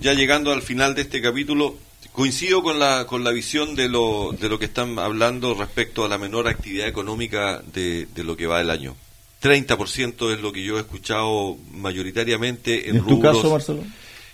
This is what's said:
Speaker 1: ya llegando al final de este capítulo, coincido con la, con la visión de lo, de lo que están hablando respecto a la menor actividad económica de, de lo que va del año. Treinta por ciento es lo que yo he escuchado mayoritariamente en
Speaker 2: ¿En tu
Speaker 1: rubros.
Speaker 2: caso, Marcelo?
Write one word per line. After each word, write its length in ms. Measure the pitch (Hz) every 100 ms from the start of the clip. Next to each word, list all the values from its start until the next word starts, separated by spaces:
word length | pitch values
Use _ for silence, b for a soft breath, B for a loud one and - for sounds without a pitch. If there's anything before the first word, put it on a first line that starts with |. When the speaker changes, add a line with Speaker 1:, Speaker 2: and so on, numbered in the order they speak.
Speaker 1:
ya 100 | 127
llegando 400 | 139 135 147 143
al 80 | 135
final 340 | 127 127 135
de 80 | 139
este 200 | 143 135
capítulo, 560 | 117 127 147 147 143 - - - -
coincido 500 | - 135 127 185 185
con 160 | 160 151
la, 280 | 143 131 117
con 180 | 120
la 60 | 120
visión 440 | 117 110 151 151
de 140 | 143 123
lo, 440 | 120 113 107 95 95
de 120 | 104
lo 80 | 107
que 80 | 107
están 320 | - 120 110
hablando 560 | 98 110 117 123 123
respecto 500 | 104 101 - 107 -
a 40 | 107
la 100 | 101
menor 300 | 98 113 117
actividad 380 | 110 107 98 110
económica 760 | 110 101 110 117 104 101 73 50
de, 340 | 92 87 85 78
de 100 | -
lo 120 | 82 82
que 100 | 82
va 120 | 85
del 100 | 85
año. 260 | 80 65 64 - - - _
Treinta 380 | 139 143 123 110
por 120 | 98
ciento 420 | - 123 113 117
es 80 | 107
lo 100 | 104
que 140 | 95
yo 140 | 95 107
he 20 |
escuchado 760 | 107 95 - 110 110 107 98 - -
mayoritariamente 1160 | 87 98 92 92 107 117 110 123 120 - 117 -
en 80 | 110
Speaker 2:
¿En 80 |
tu 60 | 98
Speaker 1:
rubros. 260 | 135 151 156
Speaker 2:
caso, 140 | 160
Marcelo? 340 | 151 147 147 208 B B B B